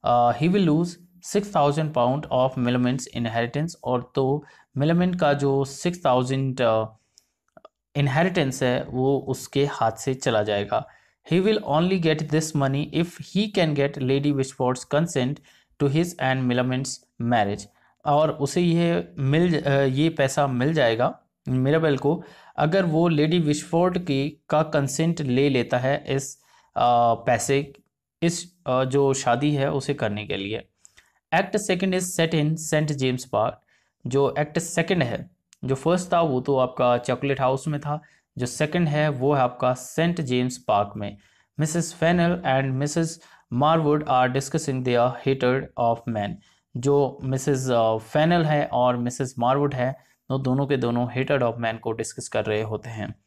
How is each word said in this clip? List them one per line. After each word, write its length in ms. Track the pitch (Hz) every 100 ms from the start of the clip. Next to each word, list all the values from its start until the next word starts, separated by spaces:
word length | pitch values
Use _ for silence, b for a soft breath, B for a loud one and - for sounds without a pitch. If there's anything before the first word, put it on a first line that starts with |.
अ, 280 | - 120 120
he 160 | 117 160
will 180 | 202 175
lose 200 | 151 175 - - _ - 208
six 80 | 202
thousand 400 | 170 143 143 156
pound 340 | 139 120 139 -
of 180 | 127 131 131
Milament's 460 | 120 123 123 127 - 117
inheritance, 560 | 117 117 120 143 165 -
और 280 | 123 123 123
तो 300 | - 135 147 B B B 131
मिलामेंट 440 | 151 170 180 180
का 120 | 151
जो 320 | 139 139 135
सिक्स 420 | 135 - 175 175 135
थाउजेंड, 560 | 127 127 135 135 127
अ, 220 | 117 110 110 - _ _ _ _ _ _ - _ _ 143
इनहेरिटेंस 680 | 143 135 180 180 139 123
है 220 | 127 123
वो 340 | - 120 131 139
उसके 480 | - 127 - 139 143
हाथ 260 | - 117
से 220 | 110 -
चला 280 | 131 143 110
जाएगा। 460 | 104 101 104 107 - b b b -
He 100 | 170
will 200 | 196 214
only 400 | - 147 180 190
get 160 | 160 151
this 340 | 151 156 156 147
money 380 | 135 135 -
if 120 | 156 170
he 480 | - 147 185 214 180
can 180 | 160 139
get 220 | 139 143
Lady 340 | 131 139 143
Wishford's 520 | 139 131 - 127 127 -
consent 400 | 143 165 139 127 147 b b b _
to 60 | 143
his 180 | 151 175 -
and 260 | 131 131 123
Milament's 420 | 123 127 127 131 - _ _
marriage। 400 | 120 120 101 101 - b b b 147
और 240 | 147 156
उसे 300 | - 139 180
ये 540 | 175 165 170 175 175 -
मिल 320 | 135 151 180
ज-, 140 | 151
अ, 160 | 143 139
ये 280 | 139 131 160
पैसा 380 | 160 135 151 143
मिल 280 | 123 135
जाएगा 460 | 165 120 113 127 - _ _ -
मिराबेल 500 | 127 135 160 156 139
को 260 | 139 170 B B B -
अगर 280 | 156 190
वो 240 | 180 156 175
लेडी 300 | 151 156 175
विशफोर्ड 600 | 151 147 - 165 180 180
की, 460 | 180 135 143 - -
का 140 | 151
कंसेंट 580 | 156 156 135 135 165 165
ले 280 | 139 123 143
लेता 300 | 127 120 123
है 260 | 131 143 -
इस, 300 | 135 135 - b b b -
अ, 380 | 123 120 120
पैसे, 580 | 113 131 117 - 139 143 - _ _ _ _
इस, 360 | 170 170 - _ -
अ, 180 | 127
जो 300 | 131 139 139
शादी 400 | 131 - 120 147
है 160 | 147 139
उसे 240 | 139 -
करने 320 | - 110 104 104
के 100 | 98
लिए। 320 | 98 110 - _ b b b b _
Act 200 | 170 202 214 208
second 200 | 180 190 185
is 200 | 180 -
set 140 | 165
in 220 | 165 151 160
सेंट 360 | 160 151 151
जेम्स 320 | 143 131 127
पार्क। 360 | - 107 113 - _ _ _ _ -
जो 280 | 135 139 -
एक्ट 200 | 151 170
सेकंड 440 | 180 - 165 185
है, 280 | 123 107 - _ _ _
जो 100 | 131
फर्स्ट 380 | 135 160 175 180
था 80 | 170
वो 200 | 165 127
तो 160 | 127 135
आपका 420 | 127 - 123 120
चॉकलेट 420 | 131 131 139 135
हाउस 280 | 131 135 156
में 120 | 143
था, 200 | 147 147 b b b -
जो 80 | 123
सेकंड 420 | - 151 175 165
है 200 | 147 151
वो 260 | 131 135
है 60 | 143
आपका 340 | 123 - 127
सेंट 460 | 127 - - 170 175
जेम्स 380 | 135 123 127 123
पार्क 340 | - 101 104 107
में। 200 | 101 104 b b b -
Missus 340 | 151 170 165
Fennel 480 | - 165 175 170 180
and 400 | 160 131 135 131
Missus 260 | 143 170 160 - b b b 120
Marwood 460 | 147 165 147 151 151
are 280 | 127 127 135
discussing 500 | 135 160 - 131 127
their 260 | 120 123 127 -
hatred 340 | 135 123 131 135 -
of 360 | 117 117 - 113
man। 160 | 104 110 b b b 131
जो 420 | 131 143 131 -
मिसेस, 480 | 131 131 147 135 127
अ, 260 | 120 113 110
फेनल 480 | - 151 160 175
है 220 | 156 151 147
और 300 | 123 127 123
मिसेस 380 | 120 - 135 -
मारवुड 360 | 120 139 143
है, 220 | 139 123 - b b _
वो 80 | 135
दोनों 280 | 135 131 139
के 100 | 135
दोनों 320 | 120 120 123
hatred 340 | 127 - 143
of 200 | 120 117
man 160 | 113 113
को 140 | 113
डिस्कस 360 | 113 113 - -
कर 160 | 107
रहे 180 | 107 104
होते 260 | 110 107 117
हैं। 260 | 110 104 -